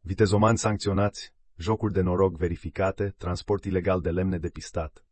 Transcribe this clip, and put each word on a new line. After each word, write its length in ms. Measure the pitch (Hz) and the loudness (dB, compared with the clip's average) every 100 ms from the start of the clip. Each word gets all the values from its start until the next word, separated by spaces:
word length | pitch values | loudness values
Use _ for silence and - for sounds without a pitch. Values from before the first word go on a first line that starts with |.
Vitezomani 580 | - 95 107 104 110 113 | -8 2 4 6 4 4
sancționați, 760 | 110 104 101 95 101 - - _ _ - | 2 -2 0 0 0 -2 -18 _ _ -10
jocuri 360 | 85 110 107 | -2 0 0
de 80 | 95 | 0
noroc 360 | 90 90 95 80 | 0 4 2 2
verificate, 760 | 87 82 87 - 95 - 101 - | -4 -4 -8 -2 -2 0 -4 -4
transport 460 | 87 87 - 101 | -6 -6 -2 -2
ilegal 360 | 101 92 87 92 | 0 -2 2 0
de 100 | 87 | 0
lemne 280 | 87 92 90 | 0 0 -2
depistat. 680 | 85 - - - 80 - _ | -4 -8 -8 -6 -6 -10 _